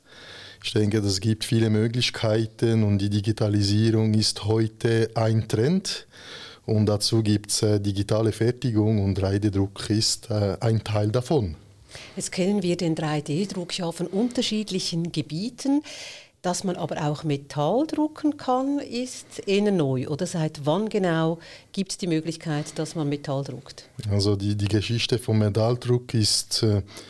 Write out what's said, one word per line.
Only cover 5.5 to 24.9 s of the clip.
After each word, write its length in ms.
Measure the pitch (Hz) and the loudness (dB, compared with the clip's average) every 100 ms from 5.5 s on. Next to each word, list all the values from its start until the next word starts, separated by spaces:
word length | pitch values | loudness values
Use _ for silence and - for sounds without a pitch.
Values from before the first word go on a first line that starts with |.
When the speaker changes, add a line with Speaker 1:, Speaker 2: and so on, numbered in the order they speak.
| 107 135 185 - - - - - - - - - | 2 2 2 -2 -8 -10 -20 -18 -16 -18 -10 0
Speaker 1:
Und 200 | 107 104 | 2 4
dazu 380 | 104 - 113 | 2 2 2
gibt's, 400 | 107 104 - - | 4 2 0 0
äh, 160 | 107 104 | 2 2
digitale 540 | 101 101 98 107 110 | 0 -2 0 2 2
Fertigung 680 | - 113 123 127 107 107 107 | 2 0 0 0 2 2 2
und 120 | 98 95 | 2 2
drei 240 | 98 101 | 0 2
D 100 | 104 | 2
Druck 400 | 98 98 - - | 0 -2 -4 -2
ist, 400 | 107 - - - | 0 0 -2 -2
äh, 280 | 107 101 - | 0 0 0
ein 240 | 117 110 | 0 0
Teil 260 | - 107 107 | 0 0 0
davon. 460 | 123 - 156 92 76 - - - - - - | 0 2 0 0 -6 -16 -20 -20 -20 -16 -10
Speaker 2:
Jetzt 160 | - | -6
kennen 300 | - 185 208 | -2 0 0
wir 160 | 175 175 | 0 0
den 180 | 170 160 | 0 0
drei 260 | 156 151 | -2 -2
D 240 | 143 147 202 | -2 -2 -4
Druck 320 | 185 170 - | -6 -8 -6
ja 140 | 170 | -6
von 160 | 170 180 | -6 -4
unterschiedlichen 1040 | 196 240 247 - 214 208 185 - 165 170 | -2 -2 0 -2 -2 -2 -4 -4 -4 -4
Gebieten. 720 | 156 - 156 233 240 269 285 - - - - - _ | -4 -4 -6 -6 -4 0 0 0 -10 -16 -18 -20 _
Dass 240 | 180 180 185 | -4 -2 -4
man 100 | 175 | -4
aber 320 | 165 165 151 | -4 -4 -4
auch 160 | 147 | -2
Metall 640 | 160 139 139 151 147 226 311 | -2 -4 -4 -2 0 2 0
drucken 480 | 302 311 311 302 294 | 0 -2 -2 -2 -2
kann, 440 | - 254 277 285 | 0 0 0 -4
ist 680 | - 240 254 - - - - | -4 -6 -6 -10 -14 -8 0
eher 240 | 196 208 | 2 4
neu. 380 | 185 139 131 - | 2 2 0 -2
Oder 160 | 143 175 | -4 -2
seit 400 | 170 156 156 143 | -2 -2 -2 0
wann 240 | 175 214 | 0 0
genau 500 | 208 185 165 160 165 - - - | 0 2 2 2 -2 -8 -20 -10
gibt's 260 | - 190 - | -6 -6 -4
die 100 | 175 | -2
Möglichkeit, 580 | 160 160 160 165 147 151 - | -2 -2 -6 -4 -4 -4 -6
dass 200 | 156 170 | -6 -4
man 120 | 143 | -2
Metall 380 | 143 147 139 135 | -4 -4 -4 -4
druckt? 420 | 127 - - - - 107 | -10 -14 -20 -18 -8 -2
Speaker 1:
Also 240 | 101 101 98 | 0 2 2
die, 200 | 101 104 | 0 0
die 120 | 104 | 2
Geschichte 520 | 110 98 | 2 2